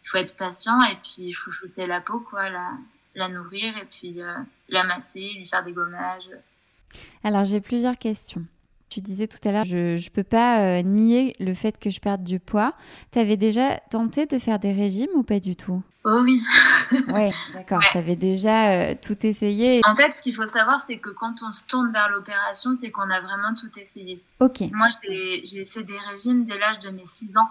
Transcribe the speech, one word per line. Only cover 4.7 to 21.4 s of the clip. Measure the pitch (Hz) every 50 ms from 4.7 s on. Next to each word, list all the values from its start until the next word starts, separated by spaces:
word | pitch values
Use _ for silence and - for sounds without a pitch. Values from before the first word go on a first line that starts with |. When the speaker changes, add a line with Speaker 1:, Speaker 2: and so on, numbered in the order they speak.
| - 185 185
Speaker 1:
masser, | 185 180 175 151 - - 190 190 202 208 196
lui | 185
faire | 170 - 185 185
des | 180 175
gommages. | 175 175 180 175 180 180 180 185 185 185 185 190 - _ _ _ _ _ _ _ _ _ _ - - - - _ _ _
Speaker 2:
Alors, | 214 208 196 196
j'ai | 196 202 208
plusieurs | 202 - 240 240 233 254 247 240
questions. | - 226 220 - - - - 180 165 165 _ _ _ _ _ _ _ _
Tu | - -
disais | 190 202 190 190 214 220
tout | - - - 208
à |
l'heure, | 202 208 214
je, | 185 180 175 175 175 170 170
je | 175 -
peux | _ - 190
pas, | - - 226 233 247 240 226
euh, | 202 185 180 180 175
nier | 185 196 208 220 226 233 247 269 262 - -
le | - 185 185
fait | 185 - 220 214 -
que | - 208
je | 190 -
perde | - 208 202 196 185
du | 175 185 185
poids. | _ - - 208 208 254 320 - - - - - - _
T'avais | - 240 233 202 214 196
déjà | 202 220 208 226 254 277 - - _ _
tenté | - 220 226 226 - - 302 302
de | - 254
faire | - - 220 202
des | 196 202
régimes | 196 190 208 202 190 196 247 359 392
ou | 311 240
pas | - 208 202
du | 180 190 180
tout ? | - - - 180 180 185 _ _ _ _
Speaker 1:
Oh | 214 214 240
oui. | 247 247 262 247 220 -
<laughs> | - - - - - - - - 240 269 262 -
Speaker 2:
Ouais, | 185 208 214 202 190 - - - -
d'accord. | 185 185 - 196 175
Speaker 1:
Ouais. | 165 196
Speaker 2:
T'avais | - 180 170 160 180
déjà, | 170 175 190 190 190 190 214 220 220 220 208 190
euh, | 180 175 - - -
tout | - - 208 202 -
essayé. | 220 208 - - 208 208 208 233 254 254 247 226 214
Speaker 1:
En | 214
fait, | 226 285 302 294
ce | -
qu'il | - 262 233
faut | 220 220
savoir, | 214 220 240 220 226 269 277
c'est | - - 247 -
que | - 202
quand | 196 - 226 226 233 233